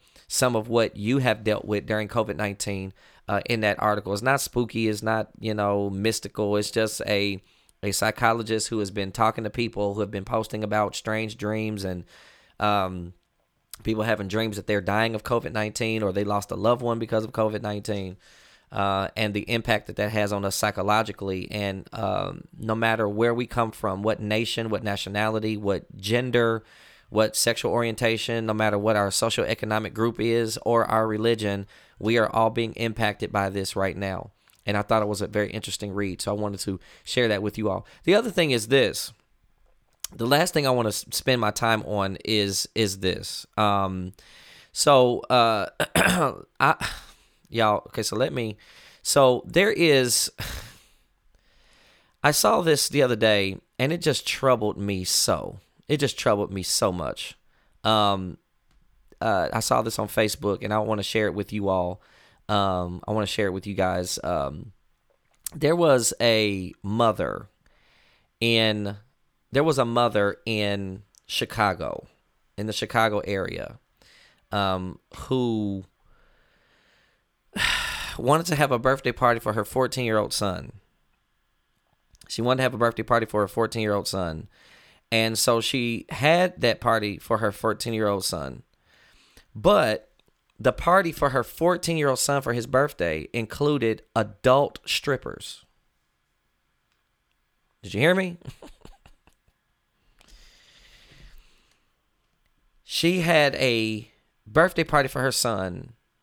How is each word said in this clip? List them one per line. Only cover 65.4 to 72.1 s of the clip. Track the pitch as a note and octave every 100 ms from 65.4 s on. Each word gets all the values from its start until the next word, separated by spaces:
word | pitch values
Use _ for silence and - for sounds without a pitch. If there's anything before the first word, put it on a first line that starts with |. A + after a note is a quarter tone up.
| - C#3+
there | D3 F3
was | D#3+ B2+ A2+ -
a | A#2 A2 G#2 G2 F2+ -
mother | G2 A2 A#2 F#2+ C#2+ G1+ G#2+ _ _ _ _ _ _ _ _ -
in, | A#2 A2+ A2 G#2 G2+ G2+ _ _ _ _ -
there | C3
was | D#3+ C#3
a | A#2
mother | A#2+ A#2+ G#2 G2+ - A2+
in | G#2+ G#2 G2+ F#2+ G2 - - -
Chicago, | - - A#2 G#2 F2 C2+ G1+ -